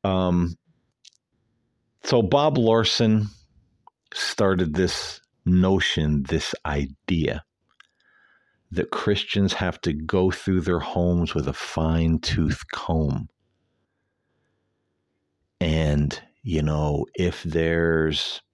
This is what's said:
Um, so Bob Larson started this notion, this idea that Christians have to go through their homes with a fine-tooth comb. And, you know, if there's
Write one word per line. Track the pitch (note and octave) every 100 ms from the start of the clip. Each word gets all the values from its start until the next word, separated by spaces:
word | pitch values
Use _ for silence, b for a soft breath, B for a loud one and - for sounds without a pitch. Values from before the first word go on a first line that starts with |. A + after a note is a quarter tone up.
Um, | G2 F#2 F#2 F2 F2 F2 _ _ _ _ - _ _ _ _ _ _ _ _ _
so | - B2
Bob | G2 C#3 D3+ C3+
Larson | A2+ A2+ G#2+ - A2+ A2 G#2 - _ _ _ _ - _ _
started | - - - G2+ F#2 E2+
this | D#2 F2+ - - - _ _ -
notion, | F#2 F#2+ F#2+ - - D2+ D2
this | C2+ D#2 - - D2+
idea | D2 C#2 C#2 - E2+ C#2 D#2 - _ _ _ b b b b b b b b b
that | F#2+ -
Christians | - - G2+ - G#2 G2
have | - F2+ -
to | F2
go | D2 D#2+ F#2+ F#2
through | F2+ - F#2
their | F2 E2+
homes | D#2+ F2+ F2 F2 E2+
with | D#2 C2+
a |
fine-tooth | C#2 - - D#2+ E2 E2 E2 - C#2+ D#2 - -
comb. | - - E2 D2 C#2 - _ _ _ _ _ _ _ _ _ _ _ _ _ _ _ _ _ _ _ _ _ _ _
And, | E2+ D#2+ D#2 D2 D2 - - _
you | A2+ D#2+
know, | D2+ D2+ D2+ C#2+ - -
if | F2+ -
there's | E2+ D#2+ E2 E2 E2 D#2+ D#2+ D2+ - - _